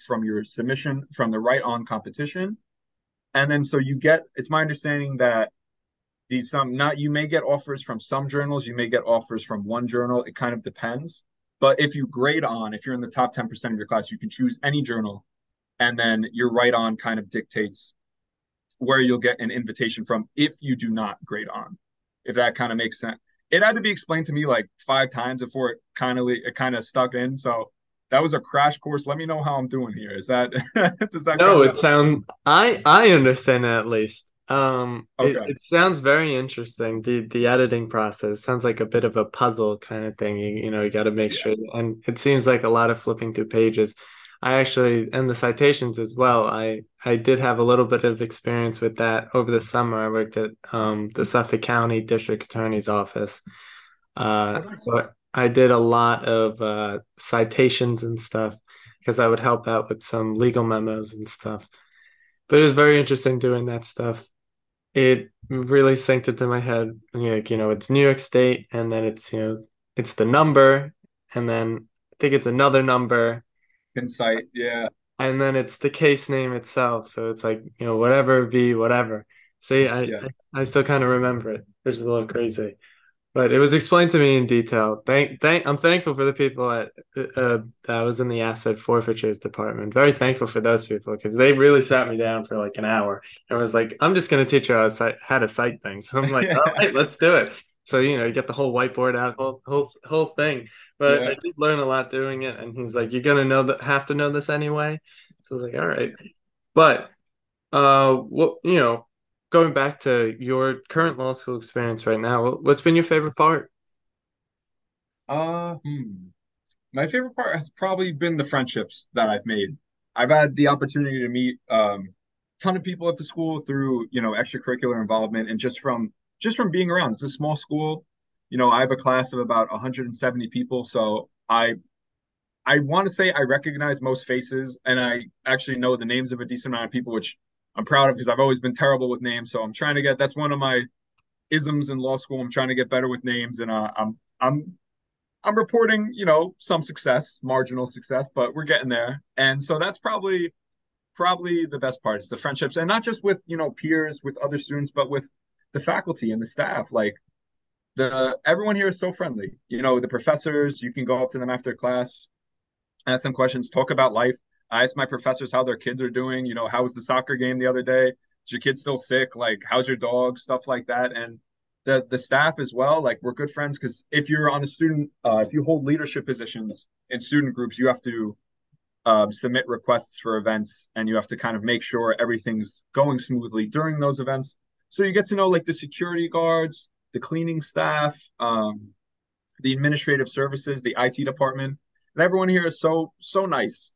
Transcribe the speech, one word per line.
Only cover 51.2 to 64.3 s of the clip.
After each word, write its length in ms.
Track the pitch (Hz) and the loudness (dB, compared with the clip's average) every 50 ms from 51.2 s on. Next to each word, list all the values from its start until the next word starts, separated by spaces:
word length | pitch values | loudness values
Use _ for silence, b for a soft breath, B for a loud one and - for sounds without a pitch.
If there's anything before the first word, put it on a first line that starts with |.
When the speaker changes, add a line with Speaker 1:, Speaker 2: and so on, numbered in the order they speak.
| 113 | -2
Speaker 2:
Suffolk 380 | - - 123 117 - 127 110 | 0 0 0 0 0 -2 -4
County 400 | - - 120 117 117 117 113 113 | -2 0 0 0 2 0 0 -2
District 420 | 110 113 117 113 110 - 110 104 - | -2 -2 -2 -2 -2 -2 -6 -6 -6
Attorney's 440 | - - 113 113 110 110 104 98 107 | -8 -6 -4 -4 -2 -2 -4 -2 -2
Office. 520 | 104 104 98 - - 110 104 101 - - - B B B B B B B B B B B B B - | -2 -2 -2 -4 -6 -6 -6 -8 -10 -14 -20 B B B B B B B B B B B B B -8
Uh, 440 | - 113 110 107 107 104 104 104 - | -4 -2 0 0 0 0 0 -2 -4
Speaker 1:
Oh, 60 | 170 202 | -6 -8
nice. 120 | 214 - | -14 -12
Speaker 2:
so 260 | - 123 117 113 - - - _ _ _ - | -4 -2 0 0 0 -2 -10 _ _ _ -2
I 140 | 127 127 120 | 0 2 4
did 220 | 120 131 127 123 | 6 6 6 6
a 80 | 123 117 | 6 6
lot 460 | 117 117 117 120 117 117 117 113 - | 4 4 4 4 4 2 2 0 0
of, 340 | 120 113 113 110 110 110 117 | 0 2 2 2 0 0 -2
uh, 380 | 113 107 104 107 104 104 101 104 - _ _ - | -4 -4 -2 -2 -4 -4 -6 -8 -10 _ _ -16
citations 840 | - - - 117 113 113 - - 131 123 - - 127 120 120 113 117 | -8 -2 0 0 0 2 2 4 4 4 4 2 0 -2 -2 -2 -4
and 160 | 113 117 113 | -6 -8 -8
stuff 340 | - - - 113 110 107 104 - _ b b b b b b b - | -8 -6 -4 -4 -4 -4 -6 -10 _ b b b b b b b -4
'cause 140 | 123 113 123 | -2 2 2
I 80 | 120 | 4
would 140 | 113 117 113 | 4 4 2
help 280 | 117 127 120 113 113 117 | 2 2 0 0 0 0
out 200 | 113 110 - - | -2 -2 -2 -4
with 140 | 113 110 | -8 -10
some 320 | - - - 113 110 110 107 | -8 -6 -4 -4 -2 -2 0
legal 300 | 110 123 123 120 123 117 | 0 2 2 2 2 0
memos 480 | 113 110 110 110 110 110 110 107 107 110 | 0 0 -2 -2 -4 -4 -6 -8 -10 -14
and 140 | 107 107 107 | -16 -16 -16
stuff. 400 | - - - 107 107 104 - _ b b b b b b b b b b b b b b b - | -14 -12 -10 -10 -10 -10 -14 _ b b b b b b b b b b b b b b b 4
But 120 | 147 147 | 6 8
it 20 | |
was 100 | 156 147 131 | 8 8 8
very 260 | 143 147 147 147 143 | 6 6 8 8 6
interesting 380 | 139 135 139 127 - 135 127 123 | 4 2 0 0 2 0 0 2
doing 280 | 127 127 123 120 123 | 2 0 0 0 -2
that 180 | 120 120 117 113 | -4 -6 -8 -10
stuff. 440 | - - - 120 120 110 113 - _ | -10 -8 -6 -4 -4 -4 -6 -10 _